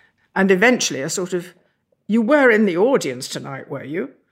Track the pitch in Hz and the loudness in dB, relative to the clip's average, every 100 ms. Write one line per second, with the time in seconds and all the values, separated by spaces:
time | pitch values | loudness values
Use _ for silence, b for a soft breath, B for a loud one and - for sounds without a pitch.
0 | b b b 190 190 185 233 247 - 135 | b b b 0 2 4 4 2 -2 -6
1 | 151 196 180 180 170 - _ _ _ _ | -6 -6 -4 -6 -8 -18 _ _ _ _
2 | - 220 220 294 262 214 208 170 233 262 | -2 0 2 4 4 4 2 2 2 0
3 | 143 123 131 - 139 135 - 139 131 165 | -2 -8 -10 -10 -10 -12 -12 -12 -8 -8
4 | 269 - _ | -8 -12 _